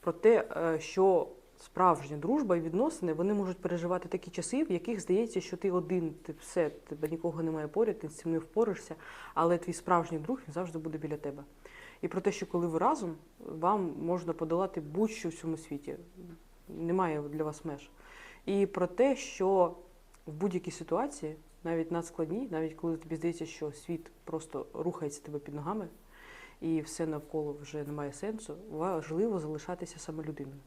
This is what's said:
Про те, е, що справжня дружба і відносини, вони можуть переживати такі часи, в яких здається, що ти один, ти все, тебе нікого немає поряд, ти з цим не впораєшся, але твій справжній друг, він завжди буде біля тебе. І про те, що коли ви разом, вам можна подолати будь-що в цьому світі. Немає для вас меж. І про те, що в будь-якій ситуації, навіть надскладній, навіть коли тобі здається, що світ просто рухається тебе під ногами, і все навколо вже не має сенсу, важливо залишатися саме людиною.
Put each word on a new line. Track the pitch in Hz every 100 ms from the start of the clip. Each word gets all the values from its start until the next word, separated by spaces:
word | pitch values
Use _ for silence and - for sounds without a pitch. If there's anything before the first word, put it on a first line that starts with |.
Про | -
те, | 165 220 233 - -
е, | 165 160
що | 156 - 190 175 143 - - -
справжня | - - 180 156 143 147
дружба | 165 285 240 175
і |
відносини, | 170 180 294 320 175
вони | 156 185
можуть | 208 185 180
переживати | 170 175 170 180 180
такі | 170 -
часи, | - 170 262
в | 311
яких | 175 196 220
здається, | 160 185 233 190
що | - 180
ти | 202
один, | 180 156 185 165 156
ти | - 151
все, | - - 156
тебе | 147 - 151 156
нікого | 165 170 160
немає | 165 160 151
поряд, | 196 226 170
ти | 156
з | -
цим | 165
не | 165
впораєшся, | 165 - 220 185 - 160 - - -
але | - 170 175
твій | 170
справжній | 165 - 180 170 160
друг, | 151 262 -
він |
завжди | 151 180 160
буде | 160 156
біля | 151 147
тебе. | 143 143 143 - - - - -
І | 175
про | 190
те, | 190
що | - 185
коли | 175 170
ви | 160
разом, | 208 302 202 156 - -
вам | - 160 170 208 175 123
можна | 165 180 165
подолати | 165 160 165 190 180
будь-що | 147 160 220 220 170
в |
цьому | 160 165 160
світі. | - 143 - - 170 185 180 165 - - -
Немає | 160 165 185 180 151
для | 147 151
вас | 156 151
меж. | 165 143 - - - - - - -
І | 196 196
про | 196 180
те, | 180 262 262
що | - - 190 196 175 170 - - - - -
в |
будь-якій | 151 196 175 175
ситуації, | - 165 170 277 - 156 156 - -
навіть | 165 165 165
надскладній, | 170 165 - 160 190 262
навіть | 160 160
коли | 156 170 160
тобі | 160 160
здається, | 170 165 160
що | - 151
світ | 147 - 165 - -
просто | - 160 156 139 -
рухається | - 160 180 151 143
тебе | - 147
під | 147
ногами, | 147 147 214 180 - - - - - - -
і | 160 160
все | 156 - 160
навколо | 151 151 156 147
вже | 147 143 151
не | 143
має | 147 143
сенсу, | 143 202 220 - 156 214
важливо | 156 175 170 147 160 226 196
залишатися | 151 156 - 180 175 -
саме | - 156
людиною. | 160 151 139 139